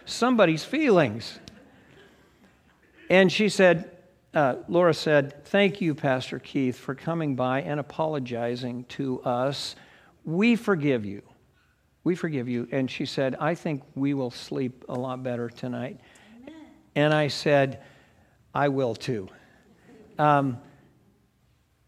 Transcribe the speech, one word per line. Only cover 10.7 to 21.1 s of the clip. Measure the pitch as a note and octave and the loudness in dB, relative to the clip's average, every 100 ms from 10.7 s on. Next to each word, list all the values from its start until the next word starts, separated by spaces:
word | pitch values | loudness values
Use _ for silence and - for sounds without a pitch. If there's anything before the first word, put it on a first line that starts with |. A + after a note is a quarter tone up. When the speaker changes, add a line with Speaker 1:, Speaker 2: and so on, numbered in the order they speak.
| F3 C#3+ B2 G2+ | 0 0 0 -4
Speaker 1:
you. | G2+ _ _ _ _ _ _ _ _ | -12 _ _ _ _ _ _ _ _
We | D#3 F3+ | -4 -2
forgive | E3+ C#3 B2 | -4 -4 -4
you." | A#2+ B2 | -4 -2
And | C3+ B2+ | -2 -4
she | - C#3+ | -4 -6
said, | - C3+ B2+ | -2 -2 -2
"I | D3+ E3+ | -4 -2
think | E3 C#3 - C3+ | -4 -6 -8 -4
we | C#3 | -2
will | C#3 B2 | -2 -4
sleep | - - C#3+ B2 - - | -8 -10 -6 -6 -8 -10
a | B2+ | -8
lot | B2+ B2+ | -6 -6
better | C3 A#2+ A#2+ | -6 -6 -6
tonight." | - B2+ A#2+ C3 - - - - - | -8 -10 -8 -10 -12 -20 -20 -20 -20
Speaker 2:
Amen. | C#4+ D#4+ - - _ D3 | -20 -20 -20 -20 _ 2
Speaker 1:
And | D3+ | 4
I | D3+ D3 | 4 0
said, | - D#3+ C#3+ C#3 C#3 - - _ _ _ _ _ C3+ | 0 4 4 4 -2 -16 -20 _ _ _ _ _ -2
"I | C#3+ | 0
will | C3+ B2 A2 | 0 -2 -4
too." | - A2 F#2 - _ _ _ _ _ - - - | -6 -6 -8 -16 _ _ _ _ _ -20 -16 0
Um, | D3+ C#3+ C#3 A#2 - _ _ _ _ | 2 4 2 -6 -14 _ _ _ _